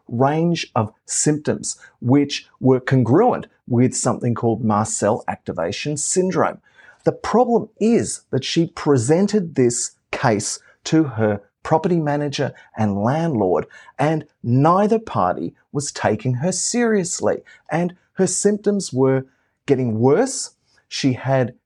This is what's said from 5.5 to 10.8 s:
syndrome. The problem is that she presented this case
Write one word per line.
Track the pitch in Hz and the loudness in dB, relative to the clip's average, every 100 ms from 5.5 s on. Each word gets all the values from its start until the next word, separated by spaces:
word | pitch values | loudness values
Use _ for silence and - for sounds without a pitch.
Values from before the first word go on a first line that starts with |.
| 90 85 - 147 147 | -4 -4 -4 -6 -6
syndrome. | - 190 185 165 95 - _ _ - _ | -2 0 0 2 0 -2 _ _ -20 _
The | - | -4
problem | - - 226 240 226 214 - | -4 0 2 4 0 -2 -2
is | 220 214 107 - _ | 2 2 0 -6 _
that | 131 | -6
she | - 170 165 | -2 -2 -2
presented | - 151 135 113 165 202 214 165 135 | -2 2 2 2 2 2 0 -2 0
this | 123 123 - _ _ | 0 0 -6 _ _
case | - 127 101 - - _ _ | -4 0 0 -2 -10 _ _